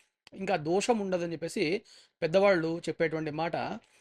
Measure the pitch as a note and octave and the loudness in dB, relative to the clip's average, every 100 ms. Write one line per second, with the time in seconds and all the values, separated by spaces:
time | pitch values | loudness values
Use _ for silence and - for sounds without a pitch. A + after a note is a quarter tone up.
0 | _ _ - - F#3+ F3+ D3+ F#3 G3+ A3+ | _ _ -20 -10 -2 -2 2 0 2 0
1 | G3 F3+ E3+ D#3+ E3 A#3 D#3 G3+ - - | 0 -2 -4 -6 -6 -2 -2 -2 -6 -20
2 | _ _ D#3+ F#3 G3+ F3+ D#3+ E3+ E3 D#3 | _ _ 2 4 6 4 2 -2 -6 -2
3 | E3 D#3 D#3 D3+ E3 D#3+ D#3 G#3+ - _ | -2 0 -4 -2 -2 -2 -4 -6 -14 _